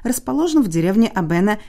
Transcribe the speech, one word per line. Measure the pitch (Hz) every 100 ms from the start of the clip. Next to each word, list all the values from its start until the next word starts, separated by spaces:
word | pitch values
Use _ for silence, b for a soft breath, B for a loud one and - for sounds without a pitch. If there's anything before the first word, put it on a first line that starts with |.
расположен | 247 - - 269 339 311
в | 208
деревне | 165 170 208 226
Абене | 185 160 170 202 208